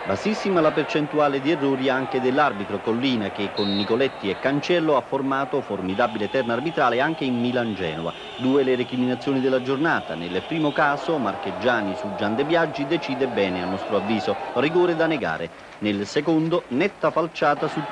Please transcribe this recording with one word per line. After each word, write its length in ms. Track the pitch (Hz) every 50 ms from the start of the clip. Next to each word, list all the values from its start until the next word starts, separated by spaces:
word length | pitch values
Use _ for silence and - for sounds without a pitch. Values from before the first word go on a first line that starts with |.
| -
Bassissima 580 | - 196 196 - 208 214 - - 202 190 175
la 100 | 156 151
percentuale 680 | 147 165 147 - - 160 147 147 - 151 147 143 135 139
di 120 | 135 143
errori 360 | 170 156 139 139 135 131 131 135
anche 320 | 127 131 131 123 - 127
dell'arbitro 600 | 123 127 127 143 151 139 113 101 101 92 104 98
Collina, 500 | - - 110 117 127 139 127 113 104 98
che 220 | - - 101 98 -
con 140 | - 104 101
Nicoletti 640 | 98 101 101 98 113 120 135 131 - - - 98
e 80 | 92 -
Cancello 580 | - 131 139 143 135 - 180 175 165 156 147 131
ha 40 |
formato 600 | 120 - - 135 135 135 139 135 139 135 - 143
formidabile 680 | 123 - 104 95 92 90 95 101 123 120 110 110 104 101
terna 260 | - 135 127 117 117
arbitrale 460 | 117 131 170 160 - 143 123 120 120
anche 240 | 135 156 165 160 147
in 160 | 131 123 120
Milan-Genoa. 720 | 120 123 123 123 120 113 107 95 92 82 78 80 82 85 - - - - - -
Due 240 | 123 127 135 143 135
le 120 | 127 127
recriminazioni 680 | 123 123 123 - 123 123 127 127 123 - 143 139 135
della 200 | 127 135 131 131
giornata. 540 | 123 127 139 131 151 165 147 110 90 - 82
Nel 260 | 80 85 87 90 92 92 -
primo 240 | 160 165 156 147
caso, 480 | - - 156 143 143 147 - - 165 151
Marchegiani 760 | 123 101 95 - - 98 92 90 98 123 123 117 107 98 95
su 120 | - - 104 98 -
Gian 180 | 107 104 110
De 100 | 120 143
Biagi 420 | 147 170 170 165 156 135 - 143 127
decide 400 | 165 165 - - 135 127 135 127
bene, 340 | 117 104 101 95 92 92
a 60 | 90 92
nostro 300 | 95 95 - - 107 101
avviso, 380 | 95 104 113 107 95 - 101 - - - -
rigore 420 | 120 127 151 165 180 175 180 170
da 100 | 156 165
negare. 440 | 160 160 143 107 85 80 78 85 82 - - - - - -
Nel 300 | - 104 104 98 101 101
secondo, 560 | - 151 147 170 165 156 160 165 165 175 - -
netta 420 | 120 127 170 202 - - - 156
falciata 560 | - 156 160 165 - - - 147 147 143 - 156
su 120 | - - - -